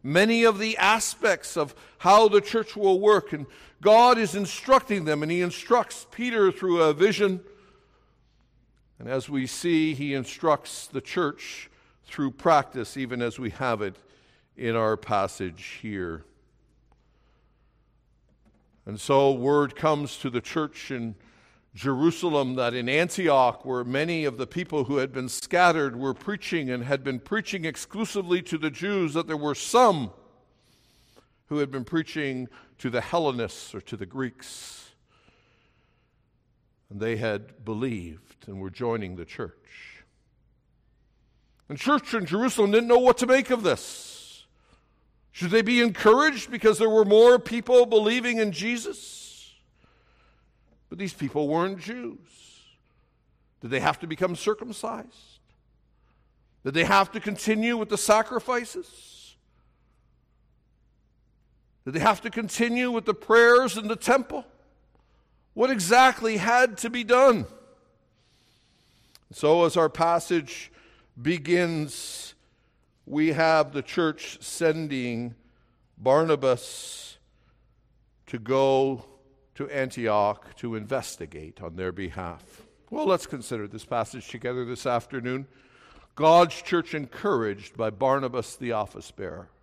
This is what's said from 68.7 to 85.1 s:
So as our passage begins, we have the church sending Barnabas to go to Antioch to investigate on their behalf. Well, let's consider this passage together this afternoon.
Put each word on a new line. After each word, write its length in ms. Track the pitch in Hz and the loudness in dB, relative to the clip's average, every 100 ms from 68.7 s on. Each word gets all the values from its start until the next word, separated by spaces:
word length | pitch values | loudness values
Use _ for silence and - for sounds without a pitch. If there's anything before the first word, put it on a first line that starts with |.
| _ _ _ _ _ _ | _ _ _ _ _ _
So 320 | - 151 170 | -2 2 4
as 120 | 170 165 | 4 2
our 120 | 160 | 0
passage 840 | - 165 170 - 170 139 - - _ _ _ _ - | 2 0 0 0 -4 -4 -16 -18 _ _ _ _ -6
begins, 1120 | 127 175 143 175 175 160 147 - - - - _ _ _ _ _ _ _ - | -4 -4 0 0 2 -2 -6 -10 -14 -14 -16 _ _ _ _ _ _ _ -8
we 260 | 143 156 | -2 0
have 400 | 151 160 160 139 | 2 2 4 2
the 100 | 139 | -4
church 560 | 131 - 160 151 - - | -6 -2 -2 -2 -14 -16
sending 920 | - - 165 156 156 135 123 117 120 117 _ _ _ _ _ _ | -14 -2 0 0 -4 -6 -4 -6 -8 -12 _ _ _ _ _ _
Barnabas 1200 | 113 143 165 147 131 120 - - - - - - _ _ _ _ _ _ _ _ _ _ _ | 2 2 4 2 2 -2 -4 -14 -14 -16 -18 -20 _ _ _ _ _ _ _ _ _ _ _
to 120 | 123 | -12
go 640 | 110 131 135 135 135 127 - _ _ _ _ - | -2 2 4 2 0 -4 -12 _ _ _ _ -14
to 120 | 147 | -8
Antioch 840 | 143 131 127 113 104 104 104 - - | -6 -6 -4 -2 0 0 -2 -14 -14
to 200 | 120 110 | -10 -10
investigate 840 | 107 131 - - 80 76 78 - | -6 -6 -6 -14 -16 -14 -18 -16
on 140 | 87 85 | -16 -8
their 160 | 92 | -8
behalf. 680 | 90 90 95 87 78 - - _ _ _ | -8 -12 -10 -12 -14 -20 -20 _ _ _
Well, 180 | 302 302 | -6 -2
let's 200 | 180 - | -2 -4
consider 400 | 143 - 117 101 | -14 -10 -10 -10
this 180 | 110 | -16
passage 440 | - 120 110 117 - | -8 -6 -6 -10 -16
together 360 | 120 123 127 | -12 -8 -8
this 220 | 120 120 135 | -8 -8 -4
afternoon. 600 | 120 - | -4 -4